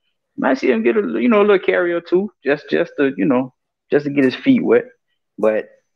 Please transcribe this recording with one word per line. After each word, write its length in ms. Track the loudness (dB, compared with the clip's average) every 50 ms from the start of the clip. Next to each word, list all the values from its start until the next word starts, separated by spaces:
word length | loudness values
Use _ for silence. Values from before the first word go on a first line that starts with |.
| _ _ _ _ _ _ _
you 60 | -4
might 160 | -2 -2 -2
see 120 | 0 0 0
him 120 | 0 0 0
get 140 | 0 0
a, 40 | 0 -2 -2 -2 -2
you 80 | 0 2
know, 100 | 2 4
a 60 | 4
little 140 | 2 2 2
carry 340 | 0 0 0 0 -2 -2 -4
or 80 | -6
two 300 | -4 -2 -2 -2 -2 -4 -10 _ -4
just, 240 | -4 -4 -4 -4 -4
just 220 | -2 -2 -2 -4 -2
to, 160 | -2 -2 -2 -2
you 100 | -2 -2
know, 280 | 0 0 -2 -2 -6 -10 _ _ _ _ _ _ _
just 140 | -2 -2 -2
to 60 | -2
get 140 | 0 0 0
his 100 | 0 -2
feet 280 | 0 2 2 2 2 2
wet. 220 | 2 2 2 0 -2 -12 _ _ _ _ _ _ _ _
But, 320 | -2 -2 0 0 -2 -4 -8 _ _ _ _ _